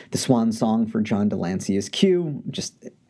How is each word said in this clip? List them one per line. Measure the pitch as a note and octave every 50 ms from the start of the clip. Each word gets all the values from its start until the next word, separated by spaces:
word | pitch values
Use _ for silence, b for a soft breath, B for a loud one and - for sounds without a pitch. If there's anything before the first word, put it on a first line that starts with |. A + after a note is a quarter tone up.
| B B
the | - -
swan | - - B2+ A#2 A2+ A2+
song | G#2+ - B2 A2 A2 A2+ A2+
for | A2 - A2+
John | G#2+ - A2 G2+ G#2 G#2
de | G2+
Lancie | F#2+ F#2 E2+ F#2+ F#2 - - G2
as | G2 - -
Q. | - - G3+ F#3+ F3+ F3 E3+ D#3 B2 A#2+ - -
Just | - - - - - _ - - - _ _